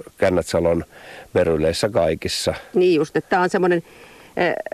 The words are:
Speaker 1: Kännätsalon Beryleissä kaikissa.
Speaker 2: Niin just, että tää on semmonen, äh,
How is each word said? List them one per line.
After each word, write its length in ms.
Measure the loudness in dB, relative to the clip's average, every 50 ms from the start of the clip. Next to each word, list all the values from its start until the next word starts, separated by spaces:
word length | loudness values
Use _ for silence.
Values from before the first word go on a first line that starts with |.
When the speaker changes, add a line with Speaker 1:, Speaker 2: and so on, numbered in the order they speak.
| -20 -16 _ 0
Speaker 1:
Kännätsalon 680 | 0 2 2 2 -2 0 -2 0 2 2 0 0 -2 -8 -14 -20 -20 -20 -20 -20 -16 -4
Beryleissä 560 | 0 0 2 2 2 2 2 0 0 0 -2 -2
kaikissa. 640 | 0 2 2 2 0 -2 -4 -6 -6 -4 -4 -4 -4 -6 -10 -4 0
Speaker 2:
Niin 200 | 2 4 4 4
just, 220 | 2 0 -2 -4
että 140 | -6 -4 0
tää 100 | 0 0
on 100 | 0 0
semmonen, 320 | 0 0 2 2 2 0 -2 -8 -20 -20 -20 -20 -20 -20 -20 -12 -4 -2
äh, 160 | -2 -2 -2 -4 -6 -8